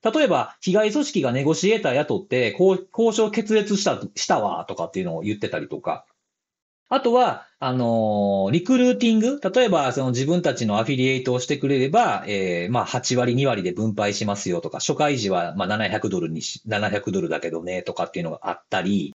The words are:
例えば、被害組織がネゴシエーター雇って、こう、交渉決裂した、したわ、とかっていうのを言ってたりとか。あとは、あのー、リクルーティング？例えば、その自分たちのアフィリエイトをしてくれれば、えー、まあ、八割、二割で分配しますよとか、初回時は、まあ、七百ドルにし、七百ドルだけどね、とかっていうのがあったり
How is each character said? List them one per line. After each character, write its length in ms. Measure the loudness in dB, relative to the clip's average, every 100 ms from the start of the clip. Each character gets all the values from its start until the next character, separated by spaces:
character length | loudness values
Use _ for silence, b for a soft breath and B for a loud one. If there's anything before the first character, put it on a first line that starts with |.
例 220 | 0 2 4
え 20 |
ば、 300 | 2 0 -4
被 120 | 0
害 180 | 2 2
組 140 | 0 0
織 160 | 0
が 100 | 0
ネ 120 | 0
ゴ 100 | 2
シ 180 | 2 2
エ 60 | 2
ー 40 |
タ 80 | 2
ー 40 | 0
雇 240 | 0 -2
っ 80 | 0
て、 240 | 0 0
こ 220 | 4 4
う、 140 | 4 -2
交 220 | 0 2
渉 180 | 4 0
決 240 | 0 2 2
裂 220 | 2 0
し 60 |
た、 160 | 0 -2 -6
し 140 | -8 0
た 120 | 0
わ、 260 | 0 -4 -8
と 80 | -6
か 100 | -6
っ 60 |
て 80 | -4
い 40 |
う 20 | -4
の 120 | -4
を 40 |
言 160 | -4 -4
っ 20 |
て 100 | -4
た 80 | -6
り 100 | -6
と 120 | -8
か。 260 | -6 -6 _ _ _ _ _ _ _ _ _
あ 140 | 0
と 120 | 2
は、 340 | 4 4 0 -12 _
あ 160 | -4
の 720 | 0 2 2 2 2 2 2 2
ー、 20 |
リ 120 | 0
ク 140 | 2 4
ル 140 | 4
ー 40 | 4
テ 120 | 4
ィ 80 | 4
ン 40 |
グ？ 200 | 2 0
例 220 | 0 2
え 60 | 4
ば、 220 | 2 2
そ 120 | 0
の 80 | -2
自 160 | 0 0
分 160 | 2
た 100 | 0
ち 140 | 0 0
の 100 | 0
ア 60 |
フ 80 | 0
ィ 60 | 2
リ 100 | 2
エ 80 | 0
イ 80 |
ト 100 | 0
を 60 | -2
し 80 | -2
て 100 | -2
く 100 | 0
れ 120 | 2
れ 100 | 2
ば、 340 | 2 2 0 -2
え 400 | -2 0 -2 0
ー、 20 |
ま 100 | -2
あ、 40 | -2
八 300 | -4 -2 0
割、 180 | 2
二 140 | 2 2
割 160 | 0
で 80 | -2
分 240 | -2 -2 0
配 180 | -2
し 120 | -2 -4
ま 100 | -4
す 160 | -2
よ 100 | -4
と 80 | -4
か、 80 | -6
初 160 | -4
回 240 | 0 0 0
時 140 | 0
は、 240 | 0 -2 -4
ま 100 | -4
あ、 20 |
七 220 | -2 -2
百 200 | -2 -2
ド 100 | -2
ル 100 | -4
に 140 | -6
し、 180 | -8 -12 -4
七 240 | -2 -2
百 200 | -2 -2
ド 100 | -2
ル 60 | -2
だ 100 | -4
け 100 | -4
ど 140 | -6
ね、 180 | -6 -6
と 140 | -6 -6
か 80 |
っ 80 | -4
て 80 | -4
い 20 |
う 40 | -6
の 60 |
が 100 | -6
あ 80 | -8
っ 120 | -8 _
た 140 | -4
り 300 | 0 -2 -2